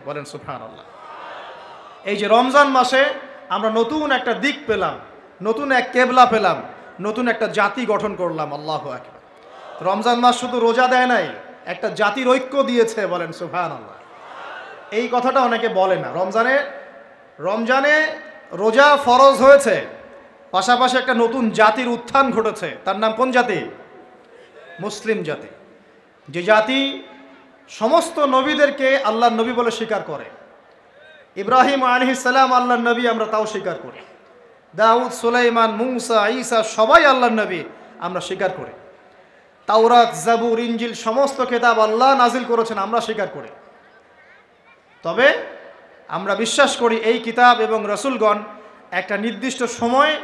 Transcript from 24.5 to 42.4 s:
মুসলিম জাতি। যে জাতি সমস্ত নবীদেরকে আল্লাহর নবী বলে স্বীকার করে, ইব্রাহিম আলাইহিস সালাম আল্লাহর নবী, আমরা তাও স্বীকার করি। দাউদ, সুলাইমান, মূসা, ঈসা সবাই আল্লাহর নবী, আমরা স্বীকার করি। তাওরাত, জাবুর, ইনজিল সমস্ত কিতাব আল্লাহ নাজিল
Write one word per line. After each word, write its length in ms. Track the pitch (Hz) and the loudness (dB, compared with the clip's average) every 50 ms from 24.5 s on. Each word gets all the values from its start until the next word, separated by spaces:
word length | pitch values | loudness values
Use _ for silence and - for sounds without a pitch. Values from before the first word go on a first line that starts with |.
| - - - - - - | -20 -20 -20 -20 -16 -12
মুসলিম 420 | 185 214 208 - - 220 214 190 | -10 -10 -10 -8 -4 -4 -4 -4
জাতি। 260 | 170 151 139 - 113 101 - - - - - - _ _ _ _ _ _ _ _ _ 147 | -4 -8 -8 -10 -10 -18 -20 -20 -20 -20 -20 -20 _ _ _ _ _ _ _ _ _ -12
যে 140 | 139 175 | -10 -4
জাতি 600 | 175 208 214 214 214 240 262 269 269 277 277 - - - - - - - - - - _ _ _ _ - | 0 2 2 2 2 0 -2 -2 -2 -4 -6 -10 -16 -20 -20 -20 -20 -20 -20 -20 -20 _ _ _ _ -18
সমস্ত 500 | - - 214 240 311 330 330 330 - 311 | -10 -4 -2 2 2 2 2 0 -2 -2
নবীদেরকে 800 | 294 269 262 262 262 302 302 294 294 277 277 - 262 254 269 269 | 0 2 2 0 0 0 0 2 2 0 0 0 0 0 0 0
আল্লাহর 340 | - 214 220 226 240 233 | 0 -2 0 2 2 2
নবী 200 | 226 226 226 247 | 2 0 -2 -2
বলে 180 | 240 240 240 226 | -2 -2 -2 -2
স্বীকার 320 | 220 - 226 214 214 190 | -2 -4 -6 -4 -6 -6
করে, 220 | 156 - 147 135 110 - - - - - - - _ _ _ _ _ _ _ _ - - - - - _ - | -6 -8 -12 -12 -12 -16 -20 -20 -20 -20 -20 -20 _ _ _ _ _ _ _ _ -20 -20 -20 -20 -20 _ -12
ইব্রাহিম 480 | 185 196 220 254 254 254 277 277 269 262 | -8 -2 2 4 4 6 4 4 2 2
আলাইহিস 380 | 247 247 254 254 254 254 254 | 2 2 2 2 0 0 0
সালাম 300 | - 247 254 269 262 254 | 0 0 2 4 4 4
আল্লাহর 280 | 254 247 247 247 247 233 | 4 2 2 2 0 0
নবী, 260 | 233 240 233 240 247 | 2 0 0 0 0
আমরা 200 | 233 226 226 220 | -2 0 -2 -2
তাও 200 | 214 220 214 214 | -2 -2 -4 -4
স্বীকার 280 | 214 - 190 - 185 160 - | -4 -4 -6 -6 -6 -8 -8
করি। 160 | - 123 - - - - - - _ _ _ - - _ _ _ _ _ - | -12 -16 -18 -18 -20 -20 -20 -20 _ _ _ -20 -20 _ _ _ _ _ -2
দাউদ, 360 | 180 220 226 226 240 254 240 | 2 4 4 4 2 0 -2
সুলাইমান, 580 | - - 233 233 240 247 247 233 233 233 226 214 | -6 -4 -2 0 2 2 2 2 2 2 0 0
মূসা, 580 | 214 208 240 262 254 233 - - 233 214 202 214 | 0 -2 -4 -4 -4 -6 -4 0 0 2 2 0
ঈসা 340 | 247 262 233 - 240 220 | -2 -4 -4 -2 -2 -2
সবাই 440 | 220 - - 214 220 220 311 339 311 | -2 -2 0 0 4 6 6 6 8
আল্লাহর 260 | 277 262 254 247 233 | 6 4 4 2 0
নবী, 300 | 220 220 208 185 180 160 139 - - - - - - - | 0 0 -2 -4 -6 -8 -10 -12 -16 -20 -20 -20 -16 -12
আমরা 220 | - 175 185 175 | -10 -8 -8 -8
স্বীকার 300 | - - 185 - 196 185 | -8 -8 -6 -4 -4 -4
করি। 220 | - - 123 117 - - - - - _ _ _ _ _ _ _ _ _ _ _ _ _ _ | -6 -6 -14 -16 -16 -20 -20 -20 -20 _ _ _ _ _ _ _ _ _ _ _ _ _ _
তাওরাত, 480 | - 208 226 226 233 240 240 226 - - - - | 0 2 4 6 6 6 6 6 4 2 -4 0
জাবুর, 340 | 226 233 226 233 240 226 226 | 0 0 2 2 0 0 -2
ইনজিল 360 | 240 233 233 220 240 233 196 | -2 -2 -4 -4 -4 -6 -8
সমস্ত 460 | - - 226 226 269 277 269 277 - | -8 -6 -2 0 0 0 0 0 -4
কিতাব 400 | 247 247 247 233 240 233 226 220 | -4 -2 -2 0 2 2 2 2
আল্লাহ 380 | 214 214 220 233 254 269 277 262 | 2 2 2 2 4 4 4 4
নাজিল 260 | 240 233 247 262 | 2 2 2 -2